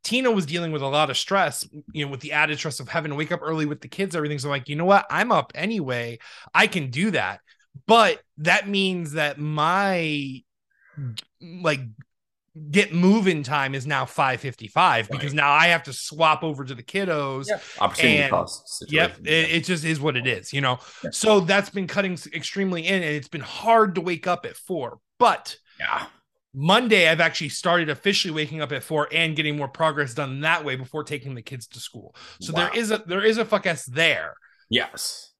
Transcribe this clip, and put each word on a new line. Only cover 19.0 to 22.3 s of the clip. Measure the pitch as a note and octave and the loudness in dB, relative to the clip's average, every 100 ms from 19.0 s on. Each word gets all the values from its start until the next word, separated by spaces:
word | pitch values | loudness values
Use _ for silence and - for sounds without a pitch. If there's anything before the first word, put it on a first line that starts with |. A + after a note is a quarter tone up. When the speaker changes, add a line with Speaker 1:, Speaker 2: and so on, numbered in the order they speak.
| E3+ - | 0 -2
Speaker 2:
situation. | D3+ | 0
Speaker 1:
it, | D#3+ D#3+ | 2 2
Speaker 2:
Yeah. | E3 | 0
Speaker 1:
it | E3 | 0
just | F3 | -4
is | D#3+ D#3 | -2 -2
what | D3 B2+ | 0 0
it | B2+ | -2
is, | G2+ - | -2 -4
you | C#3 | -2
know? | C3+ B2 - - | 0 -2 -6 -12
Speaker 2:
Yeah. | - | -10
Speaker 1:
So | - A3 G#3 | 0 4 6
that's | E3+ G3 G3 | 6 2 2
been | G3+ F3+ | -6 -4
cutting | D3+ F#3+ | -2 -2
s-, | F3 | -4
extremely | D3 | -8